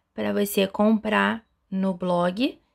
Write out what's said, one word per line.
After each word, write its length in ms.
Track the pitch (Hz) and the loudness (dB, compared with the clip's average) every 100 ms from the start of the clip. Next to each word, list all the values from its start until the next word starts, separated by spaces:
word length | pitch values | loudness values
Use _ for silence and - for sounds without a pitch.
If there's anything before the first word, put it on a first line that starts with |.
| _ | _
pra 180 | - 208 | -8 -4
você 320 | 202 202 - | -2 -2 0
comprar 800 | 190 - 214 220 214 208 196 226 - _ - | -2 2 2 2 2 2 2 0 -8 _ -10
no 260 | 190 190 | -4 -2
blog. 640 | 180 180 175 175 190 277 - _ | -2 -2 2 0 0 -4 -4 _